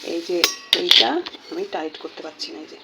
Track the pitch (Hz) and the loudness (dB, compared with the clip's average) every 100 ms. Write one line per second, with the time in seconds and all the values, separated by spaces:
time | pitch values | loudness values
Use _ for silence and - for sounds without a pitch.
0 | - 170 170 175 170 - - - 180 - | -4 -4 0 2 2 0 0 0 6 6
1 | 226 320 359 - - - 202 185 156 - | 6 2 -4 -12 -10 -8 -6 -4 -6 -8
2 | 160 - 160 - - - 156 - | -14 -12 -14 -10 -12 -10 -14 -18